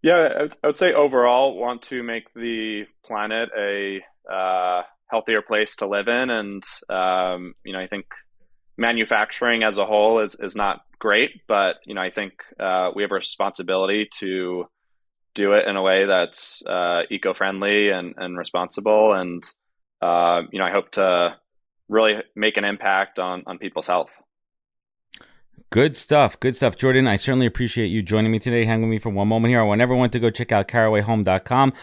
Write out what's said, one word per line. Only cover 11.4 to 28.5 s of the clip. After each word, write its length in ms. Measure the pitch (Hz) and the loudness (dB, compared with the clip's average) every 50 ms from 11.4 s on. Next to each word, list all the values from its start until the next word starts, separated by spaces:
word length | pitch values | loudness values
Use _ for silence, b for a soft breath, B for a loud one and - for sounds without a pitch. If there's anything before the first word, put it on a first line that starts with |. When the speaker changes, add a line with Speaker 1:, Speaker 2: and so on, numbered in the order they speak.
| _ | _
Speaker 1:
but, 300 | - 110 101 98 92 80 - _ | -2 0 2 2 0 -2 -4 _
you 100 | - - | -12 -8
know, 60 | 98 | -6
I 100 | 92 92 | -6 -6
think, 240 | - - 101 95 _ - - - - - | -6 -8 -10 -10 _ -20 -20 -20 -12 -6
uh, 320 | - 95 92 92 92 90 - | -4 -2 0 0 0 -2 -2
we 80 | 101 | -4
have 100 | 104 98 | -4 -2
a 40 | 101 | -2
responsibility 920 | 95 - - - _ 98 98 - - 92 87 95 95 95 95 101 107 107 - - - | -4 -4 -6 -6 _ -4 -4 -4 -6 -4 -2 0 0 0 0 0 -2 -2 -6 -8 -10
to 480 | 107 95 92 92 90 90 90 90 87 _ _ _ _ _ _ _ _ _ _ _ _ _ _ | -8 -6 -6 -4 -4 -6 -6 -8 -8 _ _ _ _ _ _ _ _ _ _ _ _ _ _
do 180 | - 101 101 | -2 2 4
it 140 | 101 104 - | 4 4 4
in 100 | 98 98 | 2 -2
a 60 | 98 | 0
way 240 | 95 95 92 95 98 | 2 2 4 4 4
that's, 580 | 98 95 90 87 - - - - - - - - | 2 2 2 0 -2 -6 -14 -12 -12 -12 -12 -8
uh, 360 | 87 92 90 90 87 87 85 85 - | -6 -4 -2 -2 0 0 -2 -2 -4
eco-friendly 800 | 101 95 - 95 92 - 101 98 98 98 101 101 104 104 104 101 | -6 -4 -4 -4 -2 -2 -2 -4 -2 -2 -2 0 2 2 2 2
and, 240 | 95 90 90 87 - | 0 -2 -4 -10 -10
and 200 | - 90 90 90 | -10 -10 -10 -8
responsible. 760 | 90 85 - - 90 90 90 - - 101 110 107 107 107 110 | -10 -10 -6 -4 -6 -6 -4 -8 -6 0 2 4 6 6 4
And, 320 | 101 95 92 90 87 87 - - - _ _ _ _ _ _ _ _ _ | 4 2 -2 -6 -8 -10 -12 -16 -20 _ _ _ _ _ _ _ _ _
uh, 400 | 85 85 85 87 87 85 87 85 85 - | -2 0 2 4 4 4 2 2 -2 -4
you 80 | - 98 | -4 -4
know, 60 | 95 | -4
I 80 | 90 | 0
hope 180 | 92 101 90 _ | 0 -2 -2 _
to 440 | - 104 95 95 90 87 87 85 - _ _ _ _ _ _ _ _ _ _ _ | -2 0 2 2 4 2 2 0 -2 _ _ _ _ _ _ _ _ _ _ _
really 260 | 101 110 110 110 104 107 - _ _ | 2 2 4 2 2 -2 -6 _ _
make 220 | 104 107 110 - | -2 -2 -2 0
an 80 | 107 101 | 0 -2
impact 540 | 101 101 101 - 98 98 95 98 - _ - | -2 -4 -2 0 0 2 2 0 -2 _ -6
on, 260 | 92 92 90 90 90 | -6 -6 -6 -8 -10
on 120 | - 90 87 | -14 -14 -12
people's 280 | - 95 _ 80 80 | -12 -10 _ -8 -4
health. 240 | - 90 90 82 - _ _ _ _ _ _ _ _ _ _ _ _ _ _ _ _ _ _ _ _ - b b b b b b b b b _ _ | 0 0 0 -2 -4 _ _ _ _ _ _ _ _ _ _ _ _ _ _ _ _ _ _ _ _ -20 b b b b b b b b b _ _
Speaker 2:
Good 260 | - 110 139 156 143 | 2 2 2 2 2
stuff. 420 | - - - 151 147 139 107 - - | -4 -2 2 4 4 4 4 2 -2
Good 160 | - 131 123 | -2 -2 0
stuff. 200 | - 139 120 98 | 2 0 0 0
Jordan, 300 | - - 131 131 131 131 | 2 0 4 4 4 4
I 100 | 123 101 | 4 2
certainly 300 | 101 - - 131 131 127 | 0 0 0 2 2 2
appreciate 400 | 117 - - 127 113 - 117 110 95 | 2 0 -2 -4 -4 -2 -2 -2 0
you 140 | 90 110 | 0 -2
joining 300 | 101 85 107 110 110 110 | -2 2 2 2 2 2
me 60 | 113 110 | 0 0
today. 260 | - 127 | 0 0